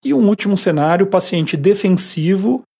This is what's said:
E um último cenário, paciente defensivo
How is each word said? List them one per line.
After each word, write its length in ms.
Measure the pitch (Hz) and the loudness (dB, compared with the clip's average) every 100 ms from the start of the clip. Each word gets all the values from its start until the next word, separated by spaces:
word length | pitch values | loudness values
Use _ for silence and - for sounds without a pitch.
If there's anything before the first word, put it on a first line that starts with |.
E 100 | 269 277 | -2 2
um 120 | 208 | 2
último 300 | 208 202 190 | 0 0 0
cenário, 500 | - 156 151 175 196 | 0 0 0 0 2
paciente 480 | 185 165 175 156 156 | 0 -2 -4 -4 0
defensivo 1080 | 160 202 202 180 - - 156 190 208 262 - _ | 0 2 2 0 0 -2 0 0 0 -4 -6 _